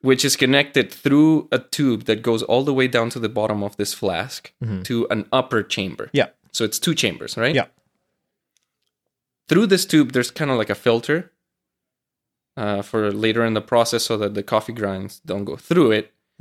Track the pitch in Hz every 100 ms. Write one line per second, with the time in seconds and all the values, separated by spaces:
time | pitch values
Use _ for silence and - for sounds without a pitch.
0 | 131 131 143 - 127 139 143 143 113 -
1 | 143 143 156 156 - 131 - - 139 110
2 | 110 110 117 113 - 120 139 131 127 123
3 | 117 123 110 107 107 104 101 - 101 -
4 | 101 85 120 - - _ 117 95 92 117
5 | 113 110 101 131 127 113 101 - 95 71
6 | - 139 117 _ _ - 110 - - 147
7 | 110 78 - - 120 147 - _ _ _
8 | _ _ _ _ _ _ _ _ _ _
9 | _ _ _ _ _ 165 220 185 185 156
10 | 127 127 120 - 147 127 107 101 127 117
11 | 117 156 180 _ _ _ _ _ _ _
12 | _ _ _ _ _ - 104 101 101 113
13 | 107 104 110 113 113 110 104 120 117 117
14 | - 110 101 104 98 110 - 113 101 95
15 | 98 - - 95 101 - - 170 135 107
16 | 107 _ _ _